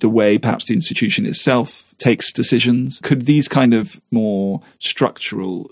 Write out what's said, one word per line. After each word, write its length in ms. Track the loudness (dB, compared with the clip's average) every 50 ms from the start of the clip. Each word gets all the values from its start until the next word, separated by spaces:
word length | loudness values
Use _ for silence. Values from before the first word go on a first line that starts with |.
the 80 | 0 0
way 280 | 2 4 4 4 4
perhaps 280 | 2 2 0 -2 -2 -2
the 80 | -2 -2
institution 500 | -2 -2 -2 -2 -2 -2 0 0 -2 -2
itself 680 | -2 -2 -2 0 2 2 2 0 -2 -6 -12 -14 -14 -12 -2
takes 340 | 2 2 2 2 0 -4 -4
decisions? 680 | -4 -2 0 0 2 2 2 2 0 0 -4 -6 -6 -4
Could 220 | -2 -2 0 2
these 200 | 2 2 2 2
kind 260 | 2 2 2 4 4 4
of 280 | 4 2 -2 -6 -12 _ _
more 520 | -2 0 0 0 0 -2 -2 -2 -4 -6 -8 -14 _ _ -6 -6 -2 0 0
structural 680 | 0 0 -4 -10 -8 -8 -8 -6 -6 -8 -8 -10 -10